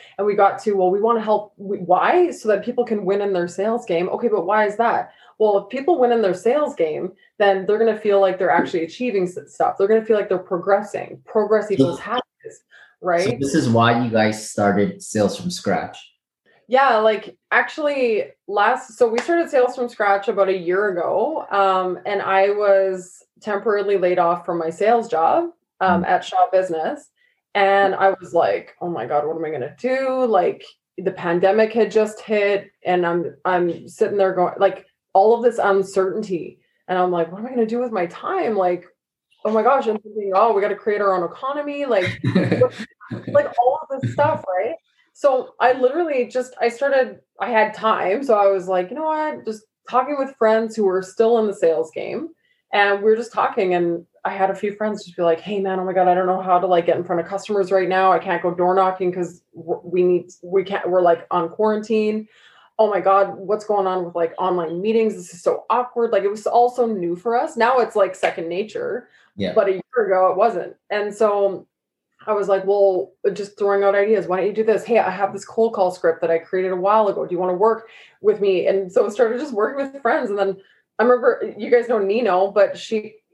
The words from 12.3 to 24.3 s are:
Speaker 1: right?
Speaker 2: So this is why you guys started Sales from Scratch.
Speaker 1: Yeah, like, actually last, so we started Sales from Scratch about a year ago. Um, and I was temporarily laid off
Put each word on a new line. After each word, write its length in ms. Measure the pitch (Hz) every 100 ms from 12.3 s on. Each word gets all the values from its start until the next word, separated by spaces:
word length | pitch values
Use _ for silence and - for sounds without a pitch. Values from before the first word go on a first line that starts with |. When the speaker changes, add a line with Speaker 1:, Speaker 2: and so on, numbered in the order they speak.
| _ - - _ - - _
Speaker 1:
right? 200 | 180 175 196
Speaker 2:
So 60 | 139
this 160 | 139 165
is 120 | 123
why 340 | 113 117 120 120
you 60 |
guys 360 | 110 110 104 -
started 500 | - 101 98 98 -
Sales 380 | - 110 101 -
from 100 | 90
Scratch. 480 | - - 85 76 - - _ _ _ _ _ _
Speaker 1:
Yeah, 280 | 247 277 220
like, 400 | 220 208 - - _
actually 720 | 226 - - 294 277 247 208 - - -
last, 480 | 208 214 254 - -
so 100 | 233
we 120 | 233
started 300 | 277 339 330
Sales 280 | 285 254 254
from 100 | 240
Scratch 400 | - 208 196 233
about 220 | 196 190
a 80 | 190
year 320 | 170 185 208
ago. 580 | 175 156 175 254 320 -
Um, 480 | 202 196 185 185 180 -
and 160 | 196
I 280 | 180 196 202
was 760 | 208 208 196 190 185 175 - _ _
temporarily 560 | - 202 220 208 196 196
laid 220 | 180 180
off 260 | 170